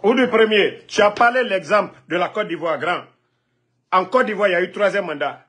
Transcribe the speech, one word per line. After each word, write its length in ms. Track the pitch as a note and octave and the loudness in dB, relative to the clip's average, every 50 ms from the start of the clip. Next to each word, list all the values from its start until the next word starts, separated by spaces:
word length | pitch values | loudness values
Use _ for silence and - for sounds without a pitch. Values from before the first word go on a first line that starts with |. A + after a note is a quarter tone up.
Oudi 240 | - G3+ B3+ B3+ B3+ G#3+ | 2 2 2 4 2 2
premier, 580 | A3 A3 A3 G#3+ G#3+ G3+ F3 C3+ - - - - | 4 2 2 4 2 0 0 0 -4 -10 -18 -6
tu 140 | - - | 0 2
as 80 | G#3 G#3 | 2 2
parlé 340 | G#3 - A#3+ A#3+ B3 B3+ B3 | 4 4 2 2 2 0 -2
l'exemple 500 | G#3 G3 F#3+ D#3+ D3 G#3 G#3 F#3+ - - - _ - | 0 -2 -4 -2 0 0 0 0 -2 -10 -20 _ -6
de 80 | D#3 | -2
la 140 | F3+ F3+ E3 | -2 -2 -2
Côte 180 | - G#3+ G#3 F3 | -4 -6 -6 -6
d'Ivoire, 300 | E3 D3+ D#3+ E3 D#3 C3+ | -6 -6 -4 -4 -4 -4
grand. 240 | D3 E3+ F3 C#3+ - _ _ _ _ _ _ _ _ _ _ _ _ _ _ _ _ _ | -4 -4 -4 -4 -8 _ _ _ _ _ _ _ _ _ _ _ _ _ _ _ _ _
En 140 | - F#3 F3 | 0 0 0
Côte 200 | - - B3+ B3+ | 2 0 0 2
d'Ivoire, 220 | G3+ G#3+ F#3+ G#3 G3 | 0 0 0 0 0
il 40 | |
y 20 | F3 | 2
a 80 | F3 | 0
eu 100 | F#3 F3+ | -2 -4
troisième 320 | - G#3 G#3 G3 F3+ G3+ F#3+ | -2 -2 -2 0 0 -2 -4
mandat. 420 | E3 D3+ C#3+ D3 C#3 A#2 - _ | -4 -6 -6 -6 -6 -6 -10 _